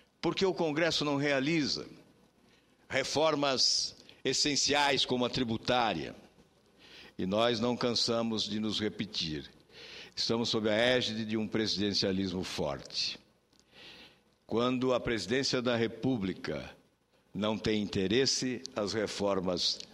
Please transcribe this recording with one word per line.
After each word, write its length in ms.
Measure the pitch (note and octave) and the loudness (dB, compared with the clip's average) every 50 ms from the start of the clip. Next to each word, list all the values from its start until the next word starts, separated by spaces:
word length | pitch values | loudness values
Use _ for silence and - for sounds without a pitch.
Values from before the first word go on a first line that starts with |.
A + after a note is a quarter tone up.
| _ _ _ _ | _ _ _ _
Por 160 | - E3+ D#3+ | -2 -2 0
que 120 | - F#3+ | 2 2
o 80 | F#3 F#3 | 2 2
Congresso 500 | F#3 E3+ D#3 C#3+ D#3+ E3+ D#3+ - - D3 | 2 0 0 2 2 2 2 2 2 0
não 120 | D3 C#3+ | 0 0
realiza 720 | C#3 C#3+ D3 C#3+ C3+ C3 D3+ E3+ D#3+ C#3+ G2+ - D2 - - - - - - - _ _ _ _ _ _ _ _ _ _ _ _ _ _ - | 2 2 2 2 2 2 2 2 2 2 0 -2 -4 -6 -10 -16 -20 -20 -20 -20 _ _ _ _ _ _ _ _ _ _ _ _ _ _ -4
reformas 1080 | B2 C3 C3+ - - C#3 D#3 D#3+ D3+ C#3+ C#3+ C#3 C3 A#2 - - - - - - - - - - - - - | -2 -2 -2 0 0 2 2 2 2 2 2 0 2 2 2 2 2 0 -2 -4 -8 -12 -20 -20 -14 -8 -4
essenciais 800 | C3+ C3 - - D3+ C#3+ B2+ - C3+ C#3 D3 C#3+ C#3 C#3 B2 - | -2 0 0 2 2 2 2 2 2 4 4 4 4 4 2 2
como 220 | - C3 B2 B2 | 0 0 0 0
a 40 | A#2 | 0
tributária? 840 | - B2 C3 A2+ A2+ A2 - - B2 B2 A#2+ G#2+ F#2 D#2+ C2+ A#1 - - - - _ - - _ _ _ _ _ _ - - - - - - - - - | 0 0 -2 -2 -2 -2 0 0 2 2 2 2 0 -2 -4 -8 -10 -14 -18 -20 _ -20 -20 _ _ _ _ _ _ -20 -20 -20 -20 -20 -20 -14 -8 -6
E 60 | G#2+ | -2
nós 340 | F#2 G2 G#2+ A#2 A#2+ A#2+ G#2+ | 0 2 4 4 4 4 2
não 160 | A#2 A#2+ A#2+ | 2 0 0
cansamos 720 | A2+ B2+ A#2+ A#2 - - - A#2 A#2 A#2 A2+ A2 G#2+ F#2+ | 0 0 0 0 0 0 0 2 0 0 0 0 -2 -2
de 140 | G#2 G#2 G#2+ | -2 -2 -2
nos 180 | G#2+ G#2+ G2 F#2 | -2 -2 -2 -2
repetir. 720 | G#2+ G#2 - - A2 F#2+ - - E2+ D#2+ D2+ C#2+ C2+ - - - _ _ - - - - - - - - - | -2 -2 -2 -4 -6 -6 -4 -4 -4 -4 -4 -6 -8 -10 -16 -20 _ _ -20 -20 -20 -18 -18 -18 -18 -12 -6
Estamos 360 | - - - A#2 A#2 A#2 G#2+ | -4 -2 0 0 0 0 0
sob 180 | - A2+ G#2 A2 | 0 0 2 2
a 60 | G#2 | 4
égide 500 | A2 A#2+ B2 B2+ B2 A2+ A2+ A2 A2 A2 | 4 4 4 4 4 2 0 -4 -4 -4
de 100 | G#2+ A2 | -2 -2
um 140 | A2+ A2 G2+ | -2 -2 0
presidencialismo 960 | - A#2 A2 G2 - F#2 G#2 G#2 G2 - - G2+ F#2+ F#2+ G2 F#2 F2 F#2 F2 | 0 0 0 0 0 0 0 0 0 2 2 2 2 0 0 -2 -2 -4 -4
forte. 720 | - - - F2 D2 C#2 C2+ - - - - - - - - - _ _ _ _ _ _ _ _ _ - - - - - - - - - _ _ _ _ _ _ | -6 -4 -4 -4 -2 -4 -6 -8 -8 -6 -4 -4 -4 -6 -8 -14 _ _ _ _ _ _ _ _ _ -20 -20 -20 -20 -20 -20 -20 -20 -20 _ _ _ _ _ _
Quando 460 | - G#2 A2+ A#2+ B2+ B2+ B2 B2+ C3 B2 | -4 0 0 2 2 2 2 2 2 2
a 80 | A#2 | 0
presidência 640 | - B2 A#2 G#2+ F#2 F2+ B2 C3+ C3+ - - B2+ A#2 | 0 0 -2 -2 -2 -2 0 0 0 0 0 0 0
da 120 | B2 A#2+ | 0 2
República 960 | A2+ A#2 G#2+ - - - C3 C3+ A2+ F#2+ F#2 E2+ - - - D#2 C#2+ C2+ - - - _ _ _ _ _ _ _ _ _ _ - | 2 0 0 -2 -2 -2 0 0 0 0 -2 -4 -4 -6 -6 -6 -6 -8 -10 -16 -20 _ _ _ _ _ _ _ _ _ _ -6
não 240 | F#2 G#2 G#2+ A2 | -2 -2 0 0
tem 240 | G2 - A#2 G#2+ G#2+ | 0 0 0 0 0
interesse, 840 | G#2 F#2 - G2+ F#2+ F#2 G#2+ B2+ C3+ A#2+ - - C3+ B2+ B2 G#2+ - - - | 0 0 0 0 0 2 4 2 2 2 0 0 -2 -2 -4 -6 -8 -8 -4
as 160 | A2+ G#2 F#2+ G2 | -4 -2 -2 -2
reformas 840 | A2 G#2 F#2 - - G2 G2+ G2 F#2+ F2+ F#2 F2+ E2 - - - - - - | -2 -2 -2 -2 -2 0 0 0 0 0 0 0 0 0 -2 -2 -4 -8 -14